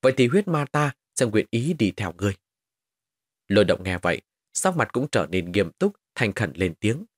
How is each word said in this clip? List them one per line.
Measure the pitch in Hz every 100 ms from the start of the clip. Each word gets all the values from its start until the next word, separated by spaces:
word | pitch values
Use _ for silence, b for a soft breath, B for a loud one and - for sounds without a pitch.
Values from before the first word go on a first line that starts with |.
Vậy | 127 127
thì | 120
huyết | 160 208
ma | 156 147
ta | 151 147 - _
sẽ | - 120
nguyện | 107 -
ý | 117 131 165
đi | 107 -
theo | 98 85
ngươi." | 101 95 _ _ _ _ _ _ _ _ _ _ _
Lôi | 101
Động | 95 92
nghe | 92 90
vậy, | 87 78 _ _ _
sắc | - 190 170
mặt | 113
cũng | - 127
trở | 117 78
nên | 92 85
nghiêm | 90 90 -
túc, | 196 - _
thành | - 113
khẩn | 98 101
lên | - 92 82
tiếng. | 107 123 226